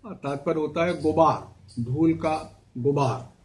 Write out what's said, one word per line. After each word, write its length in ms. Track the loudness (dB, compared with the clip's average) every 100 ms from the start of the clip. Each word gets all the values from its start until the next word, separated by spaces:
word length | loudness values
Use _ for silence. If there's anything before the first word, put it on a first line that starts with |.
| -16
तात्पर्य 540 | -10 -6 -4 -2 -2
होता 260 | -2 -2 -2
है 160 | 0
गुबार, 520 | 0 4 4 2 -8 -20 -14 -8
धूल 320 | -4 2 2
का 480 | 2 -2 -4 -6 -20 _ -2
गुबार। 540 | 0 2 0 -2 -10 _